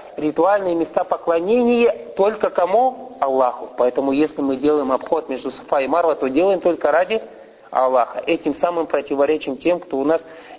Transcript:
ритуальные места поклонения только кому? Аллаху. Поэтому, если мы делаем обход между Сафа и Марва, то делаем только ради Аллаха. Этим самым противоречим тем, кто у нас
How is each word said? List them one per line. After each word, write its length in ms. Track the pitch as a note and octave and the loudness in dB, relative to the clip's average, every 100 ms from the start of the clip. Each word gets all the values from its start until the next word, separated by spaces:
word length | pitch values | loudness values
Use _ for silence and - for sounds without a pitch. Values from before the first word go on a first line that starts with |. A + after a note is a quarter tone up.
| - - | -10 -6
ритуальные 600 | D3+ D3 F3 G3+ F#3+ E3+ | -2 2 2 2 2 -2
места 260 | D#3+ - | -2 -2
поклонения 1080 | F3+ E3+ - E3+ F3+ A#3+ A#3+ A#3+ A#3 - - - | -2 -2 0 0 2 2 4 4 2 0 -6 0
только 340 | G3+ G#3+ F#3+ | 0 2 -2
кому? 640 | - F3+ G#3 B3+ B3+ - - | 0 2 2 2 -2 -12 -4
Аллаху. 520 | C#3 C3 B2 - A2 - | 0 2 2 0 -8 0
Поэтому, 360 | B2 C#3 C#3 | 0 2 0
если 300 | C3+ D3+ D#3 | 0 0 0
мы 140 | C#3 C3 | -2 0
делаем 360 | D3 D3+ C3 | 2 2 0
обход 360 | C3 - D#3+ - | -2 0 -4 -2
между 220 | B2+ C3+ | -6 -8
Сафа 280 | - - D3 | -10 -2 0
и 100 | C3 | 2
Марва, 260 | D#3+ E3+ | 2 2
то 140 | C#3+ C3 | 0 0
делаем 320 | C3 F#3+ F#3 | 2 2 2
только 320 | F3 D#3+ D3 | 0 0 0
ради 280 | D3+ F#3 A3 - - - - - | 2 0 -2 -6 -16 -20 -20 -4
Аллаха. 520 | - C3 B2+ A#2 G#2 | 0 2 2 0 -2
Этим 300 | - E3 D#3 | -2 -2 -2
самым 320 | C#3 F3 E3+ D#3 | -2 -2 -2 -2
противоречим 720 | D3 C#3+ C#3 C#3+ D#3 D3 C3 | -2 -2 0 2 0 -4 -4
тем, 240 | E3 F3 | -2 -2
кто 160 | - C3+ | -2 -2
у 60 | |
нас 200 | C#3+ D#3+ - - - | 0 0 -4 -18 -20